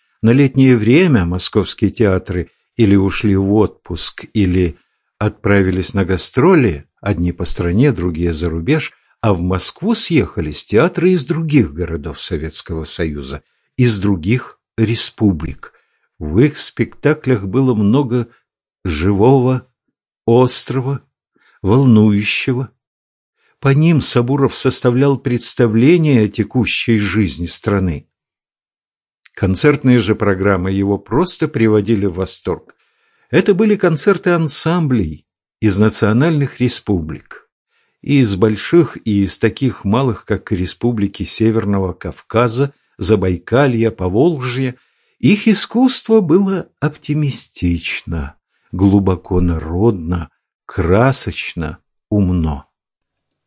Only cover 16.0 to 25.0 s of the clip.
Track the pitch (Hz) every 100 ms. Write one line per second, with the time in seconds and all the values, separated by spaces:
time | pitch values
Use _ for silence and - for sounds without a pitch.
16 | _ - 78 87 143 - - - 113 -
17 | 143 151 127 117 98 113 131 110 104 127
18 | 131 120 113 _ _ _ _ _ - 76
19 | 92 98 113 135 123 127 - _ _ _
20 | _ _ - 120 127 - - 127 131 139
21 | - _ _ _ _ _ 95 123 135 110
22 | 107 101 104 - - 123 131 _ _ _
23 | _ _ _ _ _ _ 135 139 160 156
24 | - 123 120 139 135 - 135 - 127 123